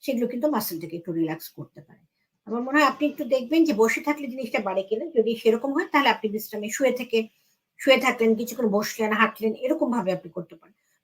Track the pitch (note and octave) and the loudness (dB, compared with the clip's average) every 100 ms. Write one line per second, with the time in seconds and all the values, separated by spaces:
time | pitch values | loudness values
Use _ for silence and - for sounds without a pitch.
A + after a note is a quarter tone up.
0 | - A#3+ B3 B3 D4+ B3+ - E3 D#3+ E3 | -6 -2 -2 -2 0 0 -4 -8 -10 -10
1 | F3+ E3 D#3+ D#3+ - - C#3 - - _ | -6 -2 -2 -4 -10 -16 -16 -18 -20 _
2 | _ _ _ _ - A3+ B3+ D4 C4+ - | _ _ _ _ -8 -6 0 4 2 2
3 | D4 D4 C4 C4 A#3+ D#4+ D#4 G#3 A3+ F4 | -2 -2 -2 -2 2 2 4 4 2 2
4 | D4 D4 C#4 C4 B3 C4 G3 F#3+ F#3+ A3 | -2 -4 -4 -8 -4 -4 -2 -2 -2 -4
5 | D#4+ B3 A3 A3+ A3+ A3 C#4 C#4+ F4+ D4 | 0 0 2 2 2 2 0 -2 2 2
6 | C4 G#3+ G#3+ G#3+ - G#3+ G#3+ - C4 B3 | 4 2 -2 -4 -6 -8 -8 0 0 0
7 | A#3+ A3+ A3 _ _ _ _ _ - C4 | 0 -2 -2 _ _ _ _ _ 4 4
8 | C4 - A3+ G#3+ A3+ - A3+ G3+ G#3+ - | 4 2 2 2 0 -2 0 0 -2 -2
9 | A3 G#3+ A3 - A3 A3 B3+ D#4+ C4+ A#3 | -2 2 2 2 -4 -2 -2 0 0 0
10 | F#3 F3+ E3+ F3+ E3 - _ _ _ _ | -2 -4 -6 -14 -14 -18 _ _ _ _